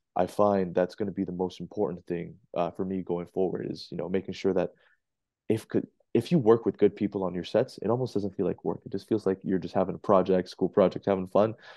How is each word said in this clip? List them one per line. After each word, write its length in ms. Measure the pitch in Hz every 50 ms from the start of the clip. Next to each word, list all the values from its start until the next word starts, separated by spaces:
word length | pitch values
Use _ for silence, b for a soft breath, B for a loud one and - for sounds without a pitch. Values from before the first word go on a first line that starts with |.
| _ _ -
I 120 | 90 90
find 460 | - - - 104 104 101 98 92 87 87
that's 200 | 92 92 - -
gonna 160 | - 107 98
be 140 | 85 98 92
the 60 | 90
most 280 | 90 87 92 90 - -
important 460 | 87 - - 104 101 65 90 85 -
thing, 300 | - 87 85 85 85 85 - _ _ -
uh, 160 | 85 85 82
for 140 | - - 95
me 160 | 92 95 95
going 260 | 87 - 87 87 87
forward 420 | - - 95 95 87 - - - -
is, 180 | 95 - - -
you 60 | -
know, 100 | - 82
making 280 | 87 95 95 - - 90
sure 180 | - - 98 90
that 180 | 90 87 - - _ _ _ _ _ _ _ _ _ _ _ _ _ _ -
if 180 | 110 107 -
could, 200 | - - 107 - - _ _ _ _ -
if 180 | 117 - -
you 60 | 180
work 280 | 156 107 107 117 117 -
with 120 | 101 -
good 180 | - 104 98 -
people 280 | - 104 98 - 98 95
on 100 | 87 90
your 100 | 90 85
sets, 340 | - - 107 131 - - -
it 100 | - 101
almost 240 | 117 127 127 110 -
doesn't 220 | 101 101 95 -
feel 100 | - 92
like 180 | 87 - - -
work. 180 | 85 90 - -
It 60 | -
just 160 | - 98 -
feels 180 | - 110 104 -
like 140 | 95 95 - -
you're 160 | - 95 87
just 140 | 90 85 -
having 220 | 98 95 92 87
a 20 | 85
project, 480 | - - 101 92 90 95 92 92 90 -
school 200 | - - 95 85
project, 360 | - 107 92 90 - - -
having 220 | 98 98 95 92
fun, 280 | - - 98 107 113 113 B B B B